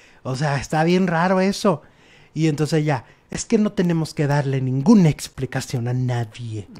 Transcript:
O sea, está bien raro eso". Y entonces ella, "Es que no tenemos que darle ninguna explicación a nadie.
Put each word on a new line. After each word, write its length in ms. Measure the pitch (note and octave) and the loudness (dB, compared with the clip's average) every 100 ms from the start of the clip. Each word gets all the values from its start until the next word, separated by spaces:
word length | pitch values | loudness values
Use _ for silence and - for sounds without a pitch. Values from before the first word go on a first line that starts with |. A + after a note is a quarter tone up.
| - _ | -20 _
O 100 | - | -8
sea, 220 | C3 D3+ C#3 | -4 -2 -2
está 260 | - D#3+ | -2 0
bien 240 | E3 F3+ F#3+ | 2 2 2
raro 340 | E3 F3+ F#3+ | 0 0 2
eso". 420 | F#3+ G3 G#3+ E3 - _ _ - _ | 0 0 0 0 -4 _ _ -20 _
Y 140 | - D#3+ | -2 0
entonces 320 | C#3+ D3+ D#3+ | 0 0 0
ella, 240 | D3+ C3+ - _ _ | 0 -2 -6 _ _
"Es 140 | - | -10
que 120 | - A#3 | -2 0
no 120 | G#3+ | 0
tenemos 440 | G#3 F3 E3+ D#3 | 0 0 0 -2
que 120 | - C#3+ | -2 0
darle 340 | C#3+ C3+ C3+ | 0 0 -2
ninguna 480 | B2+ C3 C#3 A3+ E3 | -2 0 6 6 6
explicación 760 | C#3 - - C3 C3+ - C3 A#2+ | 2 -6 -10 -8 -6 -6 -4 -4
a 60 | |
nadie. 760 | B2 B2+ B2 A2+ - A#2+ G#2+ F#2 F#2+ | -2 -2 -2 -4 -8 -12 -12 -12 -14